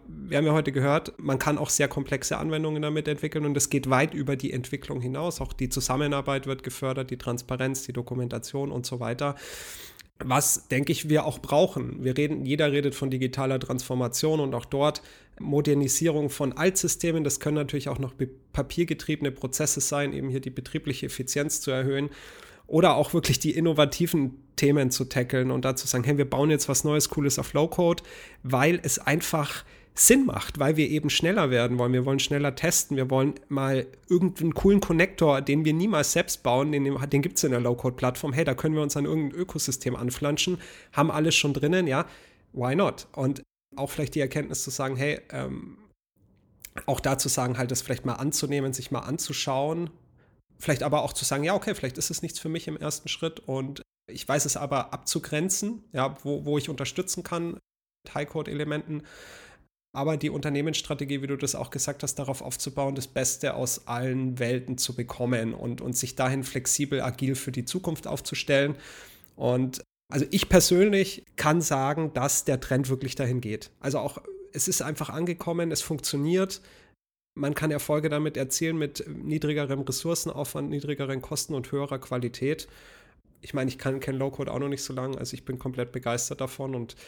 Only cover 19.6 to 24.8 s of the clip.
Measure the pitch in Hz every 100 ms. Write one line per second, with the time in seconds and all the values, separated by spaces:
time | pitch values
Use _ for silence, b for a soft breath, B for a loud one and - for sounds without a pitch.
19.6 | 151 - - 143 143 143 135 131 131 127
20.6 | 127 156 147 127 - - 123 147 151 -
21.6 | - 131 131 135 143 B B B B B
22.6 | B 160 180 135 - 170 - - 151 156
23.6 | 165 151 147 - 175 165 135 - - -
24.6 | 143 147